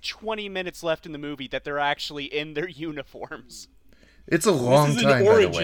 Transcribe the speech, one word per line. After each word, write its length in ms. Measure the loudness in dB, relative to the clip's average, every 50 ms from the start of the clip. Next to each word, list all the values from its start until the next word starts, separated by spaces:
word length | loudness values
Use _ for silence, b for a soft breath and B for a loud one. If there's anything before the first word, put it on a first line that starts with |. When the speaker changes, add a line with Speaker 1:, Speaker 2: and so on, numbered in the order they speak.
Speaker 1:
twenty 480 | -10 -12 -12 -10 -8 -8 -6 -6 -6 -6
minutes 360 | -6 -6 -6 -6 -8 -6 -2
left 200 | -2 -2 -2 _
in 60 | -12
the 80 | -12 -10
movie 300 | -8 -10 -10 -10 -10 -8
that 160 | -8 -8 -6
they're 160 | -4 -4 -2
actually 460 | 0 0 0 -2 -4 -10 -8 -10 -10
in 280 | -6 -6 -6 -6 -4 -6
their 140 | -6 -6 -6
<laughs> 0 |
uniforms. 960 | -8 -10 -10 -10 -8 -10 -12 -12 -12 -14 -12 -12 -12 -14 -16 -18 -20 -20 -20 _ _ _ _ -20 b b b b b b b -2
Speaker 2:
It's 140 | -2 0 2
a 80 | 2 2
long 360 | 2 2 4 6 6 6 4
Speaker 3:
This 80 | 2 2
is 40 | 4
an 40 | 4
Speaker 2:
time, 160 | 4 6 6
by 0 |
the 60 | 6 8 6 6
Speaker 3:
origin 60 | 4 2 0